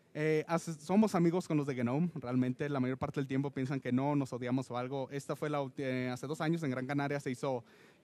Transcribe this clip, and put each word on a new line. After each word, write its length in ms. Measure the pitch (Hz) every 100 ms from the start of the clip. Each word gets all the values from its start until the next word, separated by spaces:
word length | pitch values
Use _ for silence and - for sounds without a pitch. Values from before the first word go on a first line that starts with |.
| _
Eh, 300 | 151 156 156 151
hace-, 280 | 165 -
somos 420 | 147 151 196 220 180
amigos 320 | 170 180 -
con 80 | 156
los 100 | 143
de 80 |
Genome, 380 | 123 117 139 175
realmente 540 | 151 123 127 127 123 147
la 100 | 139
mayor 200 | 127 131
parte 200 | 143 147
del 80 | 139
tiempo 240 | 135 139
piensan 300 | 135 131 135
que 100 | 127
no, 240 | 127 139
nos 180 | 147 131
odiamos 380 | 120 123 131 127
o 80 | 120
algo. 300 | 127 139 127
Esta 240 | 139 -
fue 160 | 147 151
la 100 | 147
ulti-, 220 | 135 135
eh, 260 | 131 127 127
hace 200 | 123 135
dos 120 | 156
años 220 | 156 170
en 80 | 151
Gran 160 | 127 127
Canaria 320 | 143 143 143
se 140 | 135
hizo 320 | 123 143 123 - - - -